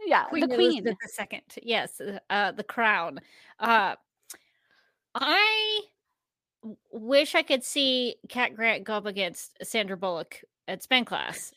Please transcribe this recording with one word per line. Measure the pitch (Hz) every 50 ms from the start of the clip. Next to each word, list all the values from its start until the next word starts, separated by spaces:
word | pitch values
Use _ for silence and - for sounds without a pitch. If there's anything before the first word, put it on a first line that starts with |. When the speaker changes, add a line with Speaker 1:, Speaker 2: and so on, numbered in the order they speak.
| 427
Speaker 1:
Yeah, | 359 277 190 -
Speaker 2:
Queen | - - 311 302 254
Speaker 1:
the | 247
queen. | 233 - -
Speaker 2:
Elizabeth | 330 254 - 233 196 - -
the | 208
second. | - - 202 - - - - _ - - -
Yes, | 233 226 196 131 - - - - 202 202 190 - -
uh, | 190 202 202 190 -
the | - 202
crown. | - - - 233 214 208 185 170 165 139 160 - _ _ - - - - -
Uh, | 214 226 233 220 196 180 123 - _ _ _ _ _ - - - _ _ _ _ _ _ _ _ _ _ _ _ _ _ - 240
I | 269 285 320 381 415 427 440 440 440 427 427 415 415 - _ _ _ _ _ _ _ _ _ _ _ _ _ _ -
w-, | 220 208 - _ _ -
wish | 226 214 226 269 277 302 294 -
I | 330 320
could | - 294 254 -
see | - - 294 277 262 254 254 247 240 - - - -
Cat | - 247 247 220 247
Grant | 214 226 226 208 156 190
go | - 214
up | 208 190
against | 208 190 202 196 175 165 - - - - - -
Sandra | - - 226 208 190 196
Bullock | 175 190 185 175 160 170 - - - - _ _ _ _ -
at | - - -
spin | - 262 254 240
class. | - 185 - 65 - - - - - -